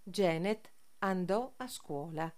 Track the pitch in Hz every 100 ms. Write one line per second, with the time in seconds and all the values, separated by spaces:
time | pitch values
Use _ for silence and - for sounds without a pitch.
0 | - 185 185 165 190 220 - - - -
1 | 196 185 180 202 247 - 254 - - 143
2 | 160 156 165